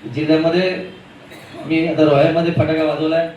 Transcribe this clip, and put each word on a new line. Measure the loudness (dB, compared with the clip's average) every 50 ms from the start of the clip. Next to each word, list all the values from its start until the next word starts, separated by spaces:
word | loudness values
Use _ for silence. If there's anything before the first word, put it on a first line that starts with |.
| -14 -8 -6
जिल्ह्यामध्ये | -4 0 2 2 2 2 0 0 0 0 -2 -4 -6 -12 -14 -16 -20 -20 -20 -20 -20 -20 -20 -20 -20 -20 -20 -18 -16 -6
मी | -2 -2 0 0
आता | 0 0 2 4
रोह्यामध्ये | 4 4 4 4 4 2 0 0 0
फटाका | 0 0 0 0 0 0 0
वाजवलाय | -2 -2 -2 -2 0 0 0 -2 -4 -8